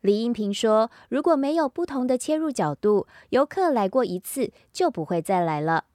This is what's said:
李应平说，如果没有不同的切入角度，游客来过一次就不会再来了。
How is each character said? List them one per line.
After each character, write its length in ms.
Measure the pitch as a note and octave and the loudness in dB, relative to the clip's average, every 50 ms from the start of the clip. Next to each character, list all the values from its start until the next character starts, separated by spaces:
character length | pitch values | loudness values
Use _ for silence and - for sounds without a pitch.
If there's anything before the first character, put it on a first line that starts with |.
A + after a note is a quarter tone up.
李 200 | - G3 G#3 G#3+ | 2 2 2 2
应 80 | A3+ A#3+ | 0 -2
平 220 | A#3+ - G#3+ G3 | -2 -2 -4 -4
说， 380 | G3+ - - A3 G#3+ A3 A3+ A3+ _ - - _ | -2 0 2 4 4 4 2 0 _ -20 -12 _
如 140 | A#3+ C4+ | -4 0
果 120 | D4+ F4 E4 | 2 2 2
没 200 | C#4 C4+ C#4 D#4 | 2 2 0 0
有 120 | E4+ D#4 | 0 0
不 200 | C4 _ - E4+ | -2 _ -6 -6
同 200 | - C#4+ C4+ B3 | -4 -4 -4 0
的 120 | B3 B3+ B3 | 0 0 -2
切 180 | - - D#4 | 0 -2 -2
入 160 | D#4 D#4+ D#4 | -2 -2 -4
角 220 | B3+ - F#3 D3+ C#3+ | -2 -2 -2 -2 -2
度， 320 | - - G#3+ G#3 G3 - _ - - - _ | 0 2 2 2 2 0 _ -14 -20 -12 _
游 160 | - B3 C#4+ | 0 0 0
客 240 | D4 - G4 F#4+ E4+ | 0 0 0 0 2
来 180 | C#4 A#3 G3+ F#3 | 2 0 0 0
过 160 | - C4 B3 | 0 0 -2
一 160 | - F3+ F3+ | 0 -4 -8
次 320 | _ - - C#4 A#3+ - _ _ _ _ _ | _ -8 -6 -4 -6 -6 _ _ _ _ _
就 160 | - F4+ E4 | -2 -2 -2
不 160 | B3 - D#3 | 0 -4 -6
会 160 | - F3+ E3+ | -4 -4 -4
再 180 | D#3+ - G3 F3+ | -2 0 0 0
来 180 | F3 E3 D#3 D3 | 0 0 -2 -2
了。 280 | D3+ D#3+ E3 D#3 - _ _ | -2 0 -2 -2 -2 _ _